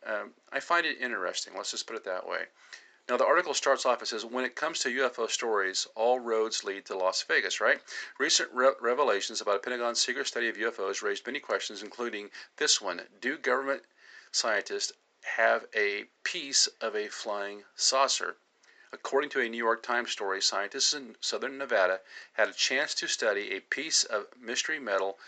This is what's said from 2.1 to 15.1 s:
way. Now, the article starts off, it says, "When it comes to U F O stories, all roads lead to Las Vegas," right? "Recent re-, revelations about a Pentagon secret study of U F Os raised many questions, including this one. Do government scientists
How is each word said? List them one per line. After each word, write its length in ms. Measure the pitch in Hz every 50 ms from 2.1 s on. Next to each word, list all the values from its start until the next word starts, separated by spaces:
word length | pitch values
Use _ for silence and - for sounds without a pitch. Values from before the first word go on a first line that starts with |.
| 92 90 87 90
way. 160 | 90 87 90 - _ _ - - - - - - _ _ _ -
Now, 100 | 123 123
the 80 | 127
article 280 | - 147 175 180 165 135
starts 320 | - - 139 139 127 -
off, 160 | 131 117 117
it 60 | 117 -
says, 180 | 120 110 104
"When 200 | 113 120 127 127
it 100 | 123 -
comes 240 | - 147 160 160 -
to 100 | - 131
U 160 | 120 135 135
F 140 | 123 - -
O 80 | 113 107
stories, 580 | - - - 117 110 101 95 92 95 - - - -
all 260 | 110 110 120 127 127
roads 440 | 120 117 110 110 110 110 107 - -
lead 220 | 101 98 98 - -
to 100 | 101 95
Las 240 | 92 92 95 -
Vegas," 400 | - - 160 147 104 92 - -
right? 180 | 107 120 147 - - - - - - - - -
"Recent 340 | 135 156 - - 170 -
re-, 220 | - 123 127 135 135 -
revelations 600 | 120 117 123 135 147 120 104 98 95 - 113 104
about 160 | 107 107 101 98
a 20 |
Pentagon 340 | - 127 127 120 120 120 117
secret 320 | 120 - - 123 135 135
study 240 | - - 120 117 113
of 80 | 98 101
U 100 | 110 113
F 100 | 110 -
Os 240 | 98 98 101 - 107
raised 240 | 104 101 98 - 120
many 120 | 131 143
questions, 440 | - - 107 95 - - 107 95 104
including 480 | 101 - - 120 117 110 101 101 98 - - - - _ -
this 240 | 147 147 - -
one. 260 | 107 95 87 87 - - _ _
Do 160 | - 131 147 156
government 460 | - 131 123 135 135 135 139 - - _ _ _ - - - - - -
scientists 600 | - - - 117 107 101 95 - 101 101 - - - _ _ _